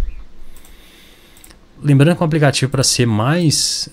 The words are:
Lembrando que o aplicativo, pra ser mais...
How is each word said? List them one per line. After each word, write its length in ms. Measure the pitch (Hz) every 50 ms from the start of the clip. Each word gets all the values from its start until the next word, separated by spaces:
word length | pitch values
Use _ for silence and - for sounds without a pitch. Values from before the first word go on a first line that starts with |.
| - - - - - - - - - - - - - - - - - - - - - - - _ - - _ - - - - - _ _ _ -
Lembrando 360 | - 147 143 135 139 165 175 175
que 60 | 180
o 20 |
aplicativo, 460 | 160 156 165 151 139 127 - - 123
pra 120 | - 127 127
ser 220 | - - - 127
mais... 800 | 117 110 104 110 131 151 180 175 156 - - - - - - - -